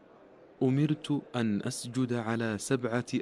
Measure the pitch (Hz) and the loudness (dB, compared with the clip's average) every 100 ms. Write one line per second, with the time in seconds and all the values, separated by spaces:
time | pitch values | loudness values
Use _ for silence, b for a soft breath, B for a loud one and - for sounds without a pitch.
0 | - - - - - - 135 135 151 147 | -20 -20 -20 -20 -16 0 2 4 2 0
1 | - 143 - 123 113 101 123 - 123 123 | 0 -4 -2 -2 2 2 -2 -6 -6 -2
2 | 123 120 110 117 117 104 - 135 117 123 | 0 0 0 0 0 -2 0 0 0 -2
3 | 117 123 | 0 -2